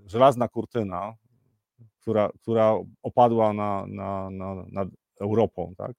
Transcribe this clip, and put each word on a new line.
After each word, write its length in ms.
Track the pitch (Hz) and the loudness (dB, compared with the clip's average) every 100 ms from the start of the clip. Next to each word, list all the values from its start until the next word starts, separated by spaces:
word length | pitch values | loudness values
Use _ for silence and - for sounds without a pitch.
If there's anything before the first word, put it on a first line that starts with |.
| 101 | -6
żelazna 380 | 110 135 123 113 | 4 4 4 -2
kurtyna, 680 | 117 110 120 101 90 104 113 _ _ _ _ _ _ 113 _ | -6 -6 -4 -4 -6 -10 -14 _ _ _ _ _ _ _ _
która, 300 | - 107 101 - | -2 0 0 -2
która 380 | - 113 110 104 92 - | -2 2 2 2 -4 -12
opadła 500 | 120 - 120 113 110 | -2 4 4 6 2
na, 320 | 104 104 98 98 | 0 -2 -4 -6
na, 420 | 101 98 98 95 | -10 -8 -8 -8
na, 360 | 95 95 95 90 | -10 -10 -10 -10
nad 160 | 98 92 - _ - | -8 -8 -10 _ -8
Europą, 540 | 104 110 104 - 87 92 | -2 2 2 0 -10 -10
tak? 140 | 104 | -12